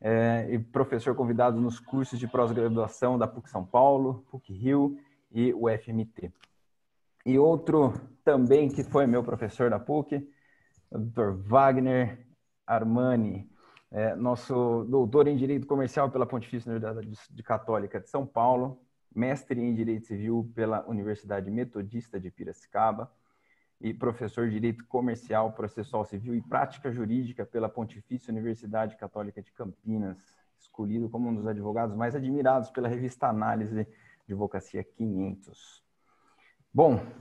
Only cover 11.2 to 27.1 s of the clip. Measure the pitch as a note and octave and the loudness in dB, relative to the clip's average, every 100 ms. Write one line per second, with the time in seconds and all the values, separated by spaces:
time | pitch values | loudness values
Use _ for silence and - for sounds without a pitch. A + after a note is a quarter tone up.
11.2 | G#2 F#2+ G2 B2+ C3+ C3 C3 B2+ A#2+ - | 0 0 4 6 6 4 4 2 0 -4
12.2 | - _ _ _ - A2+ A2 A#2 B2+ A#2+ | -18 _ _ _ -2 0 2 2 4 2
13.2 | G#2+ G2 G2+ _ _ - _ G#2 A2 F2 | 0 -4 -10 _ _ -20 _ -2 -2 0
14.2 | B2 B2 - B2+ B2 A#2 A2 C3+ A#2 C#3+ | -2 -2 -2 0 2 0 2 2 4 6
15.2 | C#3+ C#3 C3+ C#3+ - C#3 C3 - C#3 B2+ | 6 4 0 -2 0 -2 0 0 0 0
16.2 | A#2 B2 - A#2+ A#2 A2+ A2 A2+ G#2+ G#2+ | -2 -4 -6 -10 -6 -6 -6 -8 -12 -16
17.2 | - A#2 A2 A2+ A#2 A2 G2 G#2 - C#3 | -18 -12 -4 -2 0 -2 -2 -8 -6 -6
18.2 | C3 A#2 A#2+ B2+ B2+ C3 _ _ _ - | -2 2 4 2 0 -8 _ _ _ -4
19.2 | B2+ C#3 - B2 A#2+ A2+ A2+ A2 A2+ G2+ | -2 -2 -4 -2 0 0 -2 -4 -6 -6
20.2 | G#2+ A#2 A#2 A#2 A2 A2 - A2 G2+ G#2 | -2 -2 -2 -2 -2 -2 -4 -6 -4 -6
21.2 | G2+ G2+ F#2+ A2 B2 G#2+ G2+ A#2 - G2+ | -6 -6 -4 -6 -6 -8 -8 -10 -10 -12
22.2 | F#2 - F#2 - _ G2+ A2 G#2 A#2 _ | -12 -12 -14 -14 _ 0 0 0 -8 _
23.2 | _ _ _ _ _ - A2 A2 B2 A#2 | _ _ _ _ _ -10 -8 -4 -4 -4
24.2 | A2 - A#2 G#2+ A#2 A#2 - B2 B2 A2+ | -6 -2 -2 0 -2 -4 -4 -2 -2 -4
25.2 | - A2 A2 A2 G#2 - G#2 A2 G#2 G2+ | -2 0 0 -2 -8 -8 -6 -4 -4 -8
26.2 | A#2+ A#2 - C3 C#3 - C3+ A#2+ G#2+ | -6 -6 -2 -2 -2 -4 -8 -4 -2